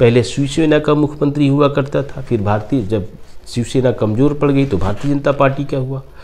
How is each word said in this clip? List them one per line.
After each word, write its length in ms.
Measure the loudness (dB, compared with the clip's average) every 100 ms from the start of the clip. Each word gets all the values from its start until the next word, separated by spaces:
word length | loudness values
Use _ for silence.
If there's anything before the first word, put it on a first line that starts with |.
पहले 220 | 4 4
शिवसेना 560 | 2 -2 -2 0 2 2
का 160 | 2
मुख्यमंत्री 540 | 2 0 0 -2 2 2
हुआ 200 | 4 2
करता 340 | 0 -2 -2
था, 200 | -4 -8
फिर 180 | -4 -2
भारतीय, 420 | 0 -2 -2 -2
जब 260 | -2 -4 -4 -12 -16 -16 -8
शिवसेना 440 | -6 -2 0 0
कमज़ोर 420 | 2 0 2 2
पड़ 160 | 2 2
गई 160 | 2 2
तो 120 | 0
भारतीय 360 | 0 -2 -2
जनता 180 | 0 0
पार्टी 320 | 2 2 0
का 120 | -4 -4
हुआ। 260 | -4 -8 -12 -18